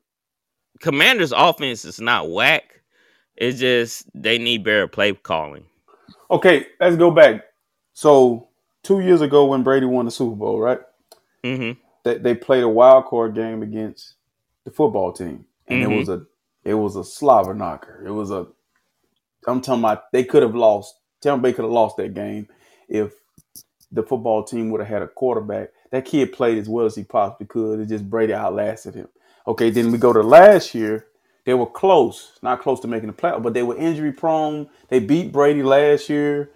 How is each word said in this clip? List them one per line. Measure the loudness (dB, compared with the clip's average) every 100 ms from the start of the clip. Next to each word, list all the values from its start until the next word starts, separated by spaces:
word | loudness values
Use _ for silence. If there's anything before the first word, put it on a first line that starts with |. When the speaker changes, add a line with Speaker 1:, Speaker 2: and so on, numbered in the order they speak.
| _ _ _ _ _ _ _ _
Speaker 1:
Commanders' | -4 0 2 2 0
offense | 2 2 2 -6 -8
is | -12 -8
not | -2 -2 -2
whack. | -2 0 0 -4 _ _ _ _ _ _ -8
It's | -6 -2
just | -2 0 -2 -8 -20
they | -8 -4 -2
need | -2 -4
better | -2 -2 -2
play | -2 -2
calling. | -4 -6 -6 -6 -14 -20 _ _ _ _ _ -4
Speaker 2:
Okay, | 2 4 4 0 -2
let's | 0 4
go | 4
back. | 8 6 6 -8 _ _ _ _
So | 0 4 6 6 2 -8 _ _ _
two | -2 0
years | 2 2
ago | 4 4 4
when | 2
Brady | 0 0 0
won | -2 -4
the |
Super | -4 -6 -6
Bowl, | -6 -2
right? | -2 -4 -8 _ _ _ _ _
Speaker 1:
Mm-hmm. | -10 -8 -10 -12 _ _
Speaker 2:
They, | -4 -2
they | -2
played | -2 0 2
a | 2
wild | 6 8 8 4
card | -2 -4
game | -4 -8 -8
against | -10 -10 -12 -14 -20 _ _ _ _ _
the | -10
football | -2 -2 0 -4
team, | -6 -12 -14 _ _ -6
and | -4
Speaker 1:
Mm-hmm. |
Speaker 2:
it | -2
was | -2 -4
a, | -8 -12 _ _ _
it | -4
was | -2 -2 -6
a |
slobber | -12 -4 2 2 2
knocker. | -6 -10 -12 -16 -20 -12
It |
was | -10 -8
a, | -8 -10 _ _ _ _ _ _ _ _ _ -8
I'm | -6
talking | -4 -2
about | -2 -4 -4
they | -4
could | 0 2
have | 2 2
lost. | 2 2 -4 _ _ _
Tampa | -4 -2
Bay | -2
could | -2
have | -2
lost | 0 -2 -4
that | -10
game | -10 -10 -12 -14 _ _ _ -8
if | -6 -6 -10 _ _ _ -20 -20 _ _
the | -8
football | -4 -4 -2 -4
team | -4 -8 -6
would | -6
have | -6
had | -8
a | -8
quarterback. | -6 -4 -4 -6 -10 -12 _ _
That | -8
kid | -4 -2 -2
played | -2 -2 -2
as | -4
well | -2 -4
as | -4
he |
possibly | -6 -2 -2 -6 -10
could. | -6 -6 -6
It | -6
just | -8 -6
Brady | -4 -2
outlasted | -2 -4 -4 -6 -8 -14
him. | -18 -20 _ _ _ -8
Okay, | -2 0
then | 0 0
we | 2
go | 2
to | 4
last | 8 10 10 8 2
year. | -6 -4 -6 -10 _ _ _ -4
They |
were | -2 -2
close, | -2 2 4 4 -2 -20 _
not | -6 -4
close | -4 -4
to | -6
making | -8 -10
the |
playoff, | -6 -6 -4
but | -4
they | -4
were | -4 -4
injury | -4 -4 -6
prone. | -4 -2 -2 -2 -6 -12 _ -4
They | -2
beat | 0 0 0
Brady | 0 2 2
last | 2 2 4 2 0
year. | -4 -2 -4 -8